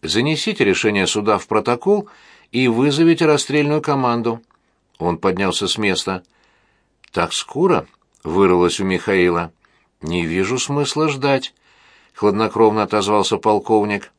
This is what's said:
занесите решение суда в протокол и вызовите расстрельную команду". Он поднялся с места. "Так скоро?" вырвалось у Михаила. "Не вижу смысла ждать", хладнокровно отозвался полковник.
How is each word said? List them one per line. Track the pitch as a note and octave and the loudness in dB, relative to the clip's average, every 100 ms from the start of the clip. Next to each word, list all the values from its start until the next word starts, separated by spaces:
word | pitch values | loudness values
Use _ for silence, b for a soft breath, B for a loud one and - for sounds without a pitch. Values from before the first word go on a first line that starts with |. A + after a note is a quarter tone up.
занесите | D#2+ G#2+ C3+ D3+ - G#3 | -2 -2 0 -2 -4 0
решение | A2 F2+ A2 G2+ F2+ | 2 2 2 0 0
суда | G#2+ G#2 G2+ | 0 0 0
в | - | 0
протокол | G#2+ A2 B2 F#3+ G#3 G#3 B B B B | -2 0 -2 0 0 -2 B B B B
и | A#2+ B2+ | -2 0
вызовите | A#2 C#3+ C#3+ E3 E3 D#3+ | 2 0 4 2 4 4
расстрельную | D3 - D3 D3 D3+ | 2 0 0 0 0
команду". | D3 C3+ B2+ A#2 A#2 A2+ _ _ _ _ _ _ | -2 -2 0 0 -2 -6 _ _ _ _ _ _
Он | E2+ E2 | -4 0
поднялся | F#2+ F2+ G2 F2 G2 | -2 0 -2 -2 -4
с | - | -2
места. | G#2 F2+ - F#2 _ _ _ _ _ _ _ _ _ | -2 -2 -4 -8 _ _ _ _ _ _ _ _ _
"Так | - E2+ | -4 -2
скоро?" | - - C3 F#3 C3 D#2 _ _ _ | -4 -8 -2 0 0 -2 _ _ _
вырвалось | - F2 G2 F2+ F2 F2 | -4 2 4 4 2 0
у | |
Михаила. | F#2+ F#2 - F#2+ F2+ E2+ E2+ _ _ _ _ _ | -2 -2 0 2 2 0 -4 _ _ _ _ _
"Не | - F2 E2 | -6 -4 -2
вижу | F2 F#2+ B2+ | -2 -2 -4
смысла | - C#3+ C#3+ D3+ D#3 | -4 -4 -4 -2 -4
ждать", | C#3 C#3 C3+ - b b b b b b | -2 0 -2 -4 b b b b b b
хладнокровно | - G#2 G2+ A2 G#2+ A2+ G#2+ | -2 0 0 -2 4 4 4
отозвался | G2+ G#2+ G2 G#2+ F#2+ G2+ | 0 0 0 0 0 0
полковник. | A2+ G#2 - A2 G#2 G2+ - | 0 0 2 0 2 -4 -8